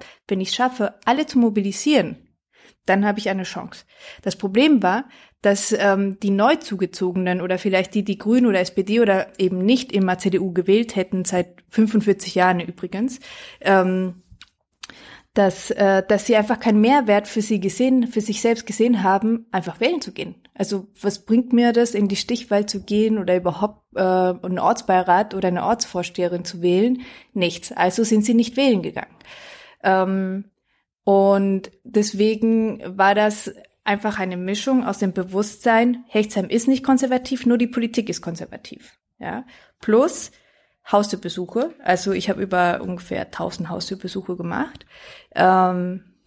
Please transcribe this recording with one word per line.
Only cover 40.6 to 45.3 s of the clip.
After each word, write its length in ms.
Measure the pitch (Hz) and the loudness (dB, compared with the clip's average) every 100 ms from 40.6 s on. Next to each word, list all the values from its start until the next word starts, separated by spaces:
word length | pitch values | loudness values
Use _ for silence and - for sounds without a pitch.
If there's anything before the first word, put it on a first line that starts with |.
| _ _ - | _ _ 0
Haustürbesuche. 840 | 208 208 190 175 185 180 226 320 - | 0 0 -4 -8 -8 -6 -4 -4 -4
Also 300 | 269 180 202 | 0 0 0
ich 160 | 185 196 | -4 -2
habe 120 | 190 | -4
über 380 | 190 180 175 - | -2 0 2 0
ungefähr 500 | 185 175 - - - | -6 -10 -8 -8 -8
tausend 360 | - 175 - 165 | -8 -8 -6 -8
Haustürbesuche 720 | 180 - 190 180 196 180 180 | -6 -8 -8 -8 -10 -8 -8
gemacht. 480 | 170 202 294 - - - - - _ | -6 -6 -6 -10 -20 -20 -20 -20 _